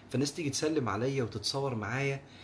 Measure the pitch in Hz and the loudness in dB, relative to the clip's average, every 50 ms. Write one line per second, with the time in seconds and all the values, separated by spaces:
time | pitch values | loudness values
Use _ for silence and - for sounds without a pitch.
0 | - - - 123 143 143 - 180 160 143 - - 156 156 160 151 123 110 95 104 | -10 -2 0 2 2 2 0 -2 -2 0 0 2 2 2 2 2 2 2 2 2
1 | 120 139 139 135 120 104 - 107 - - - 139 139 135 120 110 104 101 120 135 | 2 2 2 0 0 0 -2 -4 -2 -2 0 0 0 0 0 -2 -2 -2 0 0
2 | 139 139 139 135 - - - - | 0 0 0 -2 -6 -12 -18 -18